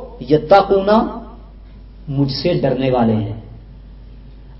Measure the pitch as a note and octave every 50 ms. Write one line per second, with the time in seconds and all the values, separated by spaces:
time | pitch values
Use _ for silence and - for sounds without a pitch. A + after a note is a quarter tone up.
0 | - - - - C3 - D3+ D3+ - - G3 G3 - - G3 G3 F#3+ G3+ G#3+ A3+
1 | - - - - - - - - - - - - - - - - - - - -
2 | - - C3+ C#3 C#3 - - - - F3 E3 D3 C#3 C3+ B2 B2+ C3+ C3 B2 A#2+
3 | A#2 A2+ A2 G#2+ G2+ - - - - - - - - - - - - - - -
4 | - - - - - - - - - - -